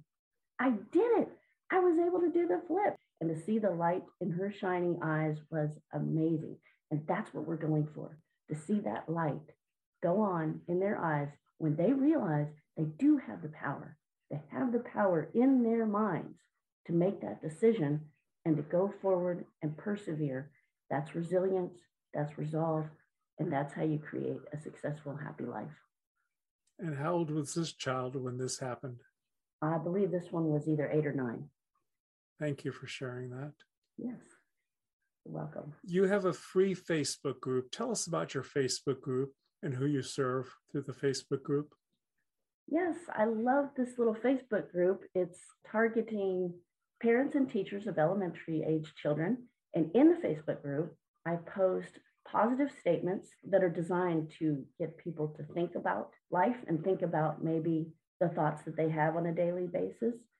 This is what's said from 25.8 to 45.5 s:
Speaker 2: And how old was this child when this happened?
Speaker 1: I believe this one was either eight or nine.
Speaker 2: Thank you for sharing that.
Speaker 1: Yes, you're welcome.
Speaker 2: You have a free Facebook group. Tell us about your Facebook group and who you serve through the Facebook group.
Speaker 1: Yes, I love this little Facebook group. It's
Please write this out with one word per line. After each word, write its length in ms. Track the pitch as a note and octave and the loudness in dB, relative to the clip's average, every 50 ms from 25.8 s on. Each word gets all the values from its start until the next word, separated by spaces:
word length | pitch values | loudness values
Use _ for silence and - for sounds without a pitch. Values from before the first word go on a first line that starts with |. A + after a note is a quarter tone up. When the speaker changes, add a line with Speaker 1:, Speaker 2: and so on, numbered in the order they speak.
| _ _ _ _ _ _ _ _ _ _ _ _ _ _ _ _ _ _ _ | _ _ _ _ _ _ _ _ _ _ _ _ _ _ _ _ _ _ _
Speaker 2:
And 180 | - G#3+ D#3+ D3 | -8 -6 -6 -4
how 180 | C3+ C#3+ E3 F3 | -2 -2 0 0
old 180 | E3+ E3+ D3 | 0 0 0
was 240 | D3+ D#3 C#3 C3+ - | -2 -2 -4 -2 -2
this 180 | E3+ E3 D3 - | -4 -4 -4 -6
child 420 | - - C3+ C3 C3 B2+ B2+ C3 | -6 -4 -4 -2 -2 -4 -4 -4
when 220 | C#3 B2+ B2+ B2 | -4 -6 -6 -4
this 220 | B2+ B2+ B2+ - - | -4 -4 -4 -4 -6
happened? 420 | C3+ B2 A#2+ - - B2+ A#2+ A#2 _ _ _ _ _ _ _ _ _ _ _ - D#3 | -6 -6 -6 -8 -10 -12 -12 -14 _ _ _ _ _ _ _ _ _ _ _ -4 -2
Speaker 1:
I 160 | D#3 E3 D#3+ | -2 -2 -2
believe 320 | D3+ F3 F3 G3+ G3+ F3 | -2 -2 0 0 0 0
this 200 | E3+ F3+ F3 - | 0 -2 -4 -2
one 180 | - E3 E3 D#3 | -2 0 2 2
was 180 | D3 D3 D3 | 2 2 2
either 200 | D#3 D#3 D3 C#3+ - | 0 0 0 0 2
eight 160 | - D3+ D3 | 2 2 2
or 60 | D3 C3 | 0 0
nine. 360 | C3+ B2+ A#2+ A2+ B2+ C#3 - _ _ _ _ _ _ _ _ _ _ _ _ _ _ _ _ _ - | -2 -2 -4 -4 -6 -10 -14 _ _ _ _ _ _ _ _ _ _ _ _ _ _ _ _ _ -4
Speaker 2:
Thank 260 | D#3 D3 C#3 C#3+ - | -4 -4 -4 -4 -6
you 60 | C#3 | -8
for 140 | B2 - - | -8 -8 -10
sharing 440 | A#2+ - - C3+ B2+ B2 B2 B2 B2 | -12 -10 -8 -8 -8 -8 -8 -8 -8
that. 220 | B2 B2+ C#3+ D3 C#3+ _ _ _ _ _ _ _ _ | -8 -10 -10 -12 -14 _ _ _ _ _ _ _ _
Speaker 1:
Yes, 220 | - A#3+ B3+ A#3+ - - - _ _ _ _ _ _ _ _ _ _ _ _ _ _ _ _ _ _ - | -10 -8 -8 -8 -10 -16 -20 _ _ _ _ _ _ _ _ _ _ _ _ _ _ _ _ _ _ -14
you're 100 | - D#3 | -10 -10
welcome. 400 | D#3 D#3+ D3+ - - - D3 D3 - - | -8 -8 -8 -10 -10 -12 -12 -14 -14 -6
Speaker 2:
You 200 | G3 E3+ F#3 G3 | -2 2 4 4
have 220 | F#3 G3+ G3+ F#3 | 4 4 4 2
a 80 | F3+ D#3+ | 2 0
free 420 | - - - - F#3 F#3+ G3 F3+ | -2 -4 -2 2 4 4 4 2
Facebook 640 | - - - E3+ D#3 C#3 - - - - C#3+ C3 - | -2 -2 0 0 0 0 -2 -4 -4 -4 -4 -4 -4
group. 320 | - C3 C3 B2+ B2 - | -2 -2 0 0 -2 -2
Tell 180 | - - A3+ C4 | -4 -4 -4 -2
us 160 | G#3+ - - | -2 -2 -2
about 300 | E3+ D#3+ D#3+ E3 D#3+ - | -2 -2 -2 -2 -2 -4
your 80 | C#3 B2+ | -6 -6
Facebook 580 | - - D3 C3 B2 B2+ - - C#3+ C3+ C3+ | -2 0 0 0 0 -2 -2 -2 -2 -2 -2
group 320 | - C#3+ B2+ B2+ C#3 C3+ - _ _ _ _ _ - | -2 -2 -2 0 -2 -2 -6 _ _ _ _ _ -6
and 100 | D#3+ C3 | -4 -2
who 140 | B2 C#3 | 0 0
you 160 | D3 D3 C3+ B2+ | 0 0 0 -2
serve 500 | - - - C3+ B2+ B2+ C3 B2+ - - _ _ _ | -2 -2 -2 0 0 0 -2 -4 -6 -12 _ _ _
through 140 | - D3 C#3 | -8 -6 -6
the 100 | - B2+ | -8 -6
Facebook 480 | - - C#3 B2+ - - - C#3+ C3+ | -2 0 0 0 -2 -2 -4 -4 -4
group. 320 | - - C#3+ C#3+ D3+ - _ _ _ _ _ _ _ _ _ _ _ _ _ _ _ _ _ _ _ | 0 0 0 0 0 -4 _ _ _ _ _ _ _ _ _ _ _ _ _ _ _ _ _ _ _
Speaker 1:
Yes, 280 | - C#4 E4 F#4 F4 D4+ - - - | -2 0 0 2 0 -2 -4 -8 -6
I 140 | - - G#3+ | -2 0 2
love 440 | A3+ A3+ G#3+ A3+ B3 C4+ C#4+ C#4+ C4+ - | 2 2 2 2 2 4 2 2 0 -2
this 220 | - B3 B3 - | -4 -4 -2 0
little 160 | - A#3 A#3 G#3+ | 0 2 2 2
Facebook 580 | A3 - B3 C#4 B3+ - - G#3+ F#3 D#3 - | 2 2 2 2 2 0 -2 -2 -2 -2 -2
group. 340 | - F3 F3 F3+ G3 F#3 - - - | 0 2 4 2 2 0 -4 -4 -2
It's 240 | F#3 F3+ E3+ F3 - - - | 0 0 -2 -4 -12 -20 -20